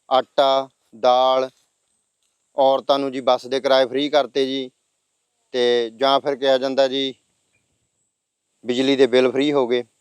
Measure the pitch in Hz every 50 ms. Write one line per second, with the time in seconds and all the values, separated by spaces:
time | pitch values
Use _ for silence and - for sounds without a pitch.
0 | _ - 135 131 127 _ - - 139 135 135 139 135 135 _ _ _ _ _ 113
1 | 104 127 123 127 131 131 131 131 131 131 _ _ _ _ _ _ _ _ _ _
2 | _ _ _ _ _ _ _ _ _ _ - 143 135 135 135 131 107 - 139 139
3 | 139 139 127 135 123 127 127 123 - 120 131 135 113 139 131 131 135 117 123 135
4 | 143 143 147 143 135 113 - 139 135 131 135 135 131 127 _ _ _ _ _ _
5 | _ _ _ _ _ _ _ _ _ _ - 127 123 120 120 120 117 113 113 113
6 | 135 135 139 135 120 147 139 120 135 135 135 131 131 135 135 131 135 131 127 135
7 | 135 135 123 _ _ _ _ _ _ _ _ _ _ _ _ _ _ _ _ _
8 | _ _ _ _ _ _ _ _ _ _ _ _ - 113 123 123 135 135 139 127
9 | 135 120 120 127 127 127 117 131 143 147 143 143 127 113 123 123 117 _ _ _